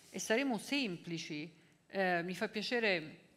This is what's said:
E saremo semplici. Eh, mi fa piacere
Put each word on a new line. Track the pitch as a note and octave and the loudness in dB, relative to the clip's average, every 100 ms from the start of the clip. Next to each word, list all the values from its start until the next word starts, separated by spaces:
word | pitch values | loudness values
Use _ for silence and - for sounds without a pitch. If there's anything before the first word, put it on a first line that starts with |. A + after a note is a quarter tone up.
| - | -14
E | F#3 | -6
saremo | - A3 C#4 G#3 | 2 4 4 0
semplici. | - C#4+ A#3 E3 F3 E3 - D3+ E3 - - _ _ | 0 0 0 -2 -4 -6 -4 -8 -8 -12 -20 _ _
Eh, | G3 F#3 F3 | 0 2 2
mi | F3 | 0
fa | F3 A3 | -2 -2
piacere | G#3+ G3 A#3+ A3 F3 D3+ - - | -2 -2 2 2 2 0 -10 -20